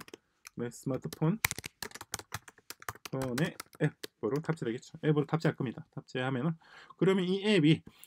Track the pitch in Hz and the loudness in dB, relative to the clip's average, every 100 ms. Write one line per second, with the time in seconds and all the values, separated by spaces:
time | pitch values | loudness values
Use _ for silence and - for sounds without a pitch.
0 | - - _ _ - - 120 - 135 127 | -2 -16 _ _ -16 -8 -8 -6 -4 -4
1 | 160 - 156 220 - - - - - - | -6 -2 0 0 -4 -4 -12 -12 -14 -14
2 | - - - - - - - - - - | -12 -12 -10 -14 -14 -20 -20 -14 -14 -14
3 | - 135 131 120 180 - - - 151 - | -8 -4 -2 0 0 -2 -16 -2 0 0
4 | - _ 107 143 160 160 120 123 - - | -14 _ -2 0 -2 -2 -4 -4 -10 -2
5 | 151 151 139 156 156 - 131 - - - | 2 2 2 2 2 0 -4 -6 -12 -16
6 | - 127 131 131 160 165 - - - - | -6 -4 -2 0 0 -2 -10 -20 -20 0
7 | 175 190 180 190 208 196 151 160 - - | 2 4 2 2 4 6 6 4 0 -20